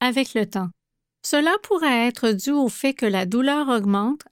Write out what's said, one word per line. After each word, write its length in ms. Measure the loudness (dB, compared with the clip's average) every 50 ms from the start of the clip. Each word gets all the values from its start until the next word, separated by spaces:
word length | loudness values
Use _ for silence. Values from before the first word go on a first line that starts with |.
avec 320 | -2 0 0 0 -2 -2 -2
le 140 | -4 -4 -2
temps. 220 | -4 -6 -6 -6 -8 _ _ _ _ _ _ _ _ _ -8
Cela 280 | -2 0 2 2 2 0 0
pourrait 460 | 0 0 -2 0 2 2 2 2 2 0
être 240 | -2 0 0 0
dû 200 | 0 0 0 -2
au 180 | 0 2 0 0
fait 240 | -2 -2 -2 -2 -2
que 120 | 0 -2
la 200 | 0 0 0 -2
douleur 440 | 0 0 0 2 2 2 0 0 0
augmente 520 | 0 0 2 2 2 2 2 0 -2 -4 -6 -10